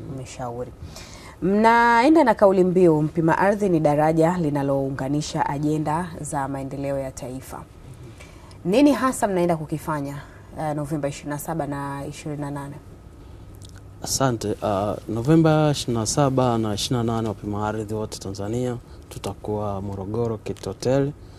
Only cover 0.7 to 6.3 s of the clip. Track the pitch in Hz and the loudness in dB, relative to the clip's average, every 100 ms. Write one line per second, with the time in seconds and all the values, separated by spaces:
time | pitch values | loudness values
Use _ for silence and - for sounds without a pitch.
0.7 | - - - - - - - 180 202 226 | -12 -16 -16 -18 -18 -18 -4 0 4 6
1.7 | 233 240 233 254 320 262 208 202 190 180 | 6 6 6 6 8 6 6 6 6 6
2.7 | 175 180 151 151 170 160 156 190 208 202 | 6 6 6 4 2 2 4 4 2 2
3.7 | 165 156 147 156 165 160 180 156 147 139 | 4 4 4 4 4 4 2 0 0 0
4.7 | 139 135 135 135 147 151 156 - 143 151 | 0 0 -2 -2 -2 -2 -2 -2 0 0
5.7 | 156 151 156 180 170 151 | 0 0 -2 -4 -8 -6